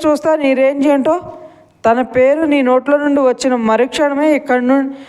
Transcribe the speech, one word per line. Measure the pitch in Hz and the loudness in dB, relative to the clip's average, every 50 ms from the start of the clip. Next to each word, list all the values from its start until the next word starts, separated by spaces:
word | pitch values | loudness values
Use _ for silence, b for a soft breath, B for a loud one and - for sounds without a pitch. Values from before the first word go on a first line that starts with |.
| 330 | 0
చూస్తా | 311 294 285 - 320 311 | 0 0 0 0 -2 -2
నీ | 311 285 269 262 | 0 0 0 0
రేంజ్ | 262 269 269 285 285 269 | 2 2 0 0 0 0
ఏంటో. | 302 285 277 247 311 330 359 - B B B B B B B B B B _ - | 2 2 2 2 0 -2 -2 -4 B B B B B B B B B B _ 0
తన | 226 233 254 | 0 0 0
పేరు | 247 254 - 254 254 269 294 311 | -2 -2 0 2 2 2 2 2
నీ | 330 294 285 285 | 0 0 0 2
నోట్లో | 262 247 254 254 247 277 294 | 2 2 2 0 2 0 0
నుండి | 294 294 294 285 285 | 0 2 0 0 2
వచ్చిన | 269 254 247 - - 262 254 | 2 0 0 0 -2 -2 -2
మరుక్షణమే | 233 226 220 220 220 254 269 - 339 294 285 277 277 302 311 294 | 0 0 0 2 0 0 -2 0 -2 -2 0 0 0 0 2 0
ఇక్కడ | 277 285 - 247 247 | 0 0 -2 -2 -2
ను-, | 247 247 269 277 269 269 B B B | 0 0 0 0 0 -4 B B B